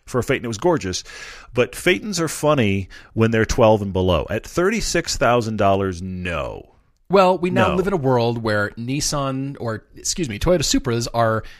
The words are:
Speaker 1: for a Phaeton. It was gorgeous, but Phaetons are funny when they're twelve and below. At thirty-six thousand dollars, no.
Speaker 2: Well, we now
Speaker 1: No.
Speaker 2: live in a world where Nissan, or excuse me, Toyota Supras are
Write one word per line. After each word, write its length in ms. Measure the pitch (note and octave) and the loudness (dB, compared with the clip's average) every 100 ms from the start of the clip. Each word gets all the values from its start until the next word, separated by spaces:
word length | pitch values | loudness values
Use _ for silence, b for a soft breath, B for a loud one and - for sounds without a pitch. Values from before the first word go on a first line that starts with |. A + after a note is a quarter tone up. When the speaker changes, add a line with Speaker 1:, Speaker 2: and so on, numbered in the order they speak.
| - | -6
Speaker 1:
for 120 | B2+ | -4
a 60 | |
Phaeton. 200 | A2+ C3 | 0 -2
It 40 | A#2+ | -2
was 100 | G#2+ | -2
gorgeous, 460 | F3+ D3+ G2 F2+ - B B B B | 0 0 -2 -6 -8 B B B B
but 220 | B2 A#2 - | -2 -2 0
Phaetons 420 | F3+ F#3+ G#3 F3 | 0 0 -2 -4
are 80 | D#3+ | -4
funny 600 | - D3 D3 G#2 G2 F#2 B B | -2 0 2 2 0 -4 B B
when 180 | - A2+ | 0 2
they're 140 | A2+ | 4
twelve 360 | G#2+ - A2+ A2 | 2 4 6 6
and 120 | G2+ | 2
below. 340 | F#2 F#2 E2 - | 0 2 2 0
At 160 | A2+ | -6
thirty-six 720 | - - F#3 A3 - E3+ - - | -4 0 0 0 -2 -2 -2 0
thousand 400 | B2 B2 A2 G#2 | 2 2 0 0
dollars, 440 | G2 G2 F#2+ E2+ | 2 2 0 -4
no. 720 | F#2+ F#2 F2+ D#2+ B1 G1+ - _ _ _ - | -8 -8 -6 -6 -6 -10 -16 _ _ _ 0
Speaker 2:
Well, 300 | G3 F#3 F#3 | 4 4 2
we 120 | F3+ | 0
now 180 | F#3 F#3 | 0 2
Speaker 1:
No. 60 | F3 | 2
Speaker 2:
live 100 | F#3 | 0
in 60 | |
a 40 | F#3+ | 0
world 460 | C3 B2+ A#2 A#2+ | 2 2 2 0
where 280 | A2 G#2 G2+ | -2 0 -2
Nissan, 840 | - A#2+ C#3+ - D3+ C3+ C3 C#3 C#3 | -6 -6 -4 -4 -4 -4 -6 -8 -8
or 240 | A2+ A2 _ | -8 -8 _
excuse 340 | - - - C#3+ | -12 -8 -4 -4
me, 120 | G#2 | -2
Toyota 220 | D#3+ F3+ | 0 2
Supras 440 | C3+ - B2 A#2 A#2+ | 2 0 0 -2 -2
are 300 | A#2 A2+ A2 - | 0 0 0 -4